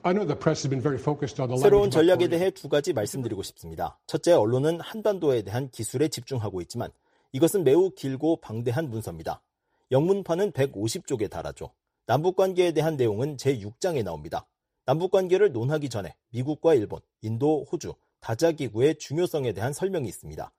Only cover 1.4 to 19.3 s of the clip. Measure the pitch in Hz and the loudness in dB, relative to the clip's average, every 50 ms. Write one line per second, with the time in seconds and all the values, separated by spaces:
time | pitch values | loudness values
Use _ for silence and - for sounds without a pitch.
1.4 | 135 120 127 127 - 202 202 202 202 202 - 160 160 175 185 170 180 170 170 165 | -4 -2 -2 4 6 6 6 6 4 4 4 4 6 6 6 4 4 0 2 0
2.4 | 185 190 180 - - 139 147 147 147 185 160 117 104 104 - 139 123 110 107 92 | 0 -2 -2 -4 -6 0 0 0 0 0 -2 -2 -4 -4 -4 -6 -6 -6 -6 -6
3.4 | 92 - _ - - 82 80 78 87 73 - _ _ - - 156 - 170 175 143 | -8 -12 _ -16 -16 -14 -8 -6 -8 -8 -8 _ _ -8 -8 0 4 6 6 6
4.4 | 107 110 123 127 139 156 170 165 156 - - 220 208 214 202 185 160 147 131 117 | 6 4 2 2 2 0 -2 -2 -8 -12 -12 -2 -2 -2 0 2 0 2 2 0
5.4 | 98 98 101 123 143 131 - - 110 - - 127 151 156 - - 120 - 135 120 | -2 -2 -4 -4 -6 -6 -8 -10 -10 -6 0 0 0 0 -2 -8 -10 -6 -6 -4
6.4 | 107 104 92 90 87 _ - 117 104 80 _ _ _ _ _ _ _ _ - 131 | -4 -4 -6 -6 -8 _ -8 -8 -8 -8 _ _ _ _ _ _ _ _ 0 2
7.4 | 160 160 - 202 165 131 139 170 190 185 185 - - 135 135 127 151 160 165 156 | 2 4 4 4 4 6 6 6 4 2 0 -6 -8 -6 -6 -2 0 0 0 0
8.4 | - - 110 113 120 123 117 151 165 135 110 113 101 95 85 80 80 87 80 - | -2 -10 -8 -4 -4 -2 -2 -2 -4 -4 -6 -8 -8 -8 -12 -8 -8 -8 -8 -10
9.4 | _ _ _ _ _ _ _ _ _ _ 123 131 156 180 196 202 185 - 165 175 | _ _ _ _ _ _ _ _ _ _ 2 4 4 4 2 0 0 -2 0 0
10.4 | 208 202 - - 135 139 - 98 107 113 - 180 - - 147 107 107 90 - 85 | 0 -2 0 0 -2 -2 -2 -4 -4 -4 -4 -6 -4 -6 -4 -2 -2 -4 -4 -8
11.4 | 78 73 71 - - - _ _ _ _ _ _ _ - 113 135 160 185 180 - | -10 -10 -10 -10 -14 -16 _ _ _ _ _ _ _ 0 0 2 2 2 4 4
12.4 | 190 190 180 175 180 175 156 156 147 160 160 135 123 113 101 104 135 151 147 120 | 2 2 4 2 2 2 2 2 0 0 0 2 0 0 0 -2 -4 -4 -6 -2
13.4 | - 135 139 113 95 104 - _ - 185 165 135 104 87 82 76 73 80 - 80 | -2 0 0 0 -6 -12 -8 _ -4 -2 -2 -2 -4 -4 -6 -8 -10 -8 -8 -10
14.4 | - _ _ _ _ _ _ _ _ - 135 160 180 185 - 190 190 175 180 190 | -10 _ _ _ _ _ _ _ _ -2 0 0 2 2 2 2 4 4 4 4
15.4 | 208 196 131 107 117 135 156 156 143 131 - 107 92 80 - _ _ _ 113 117 | 4 2 2 0 -2 -2 -2 -2 -4 -4 -6 -6 -8 -8 -12 _ _ _ -6 -6
16.4 | 127 143 151 - - 165 160 123 104 90 - - _ _ _ _ - 110 113 113 | -4 -4 -4 2 4 4 4 4 2 0 -8 -14 _ _ _ _ -6 -6 -4 0
17.4 | 135 151 156 143 - _ - - - 90 - _ _ _ _ _ - - 113 113 | 2 2 2 0 -2 _ -8 -8 -8 -10 -12 _ _ _ _ _ -6 -6 -2 2
18.4 | 160 165 160 143 143 110 101 113 131 151 160 - - - 135 160 180 170 | 2 0 2 0 -6 -6 0 2 2 2 2 0 -8 -6 -2 -2 -2 -2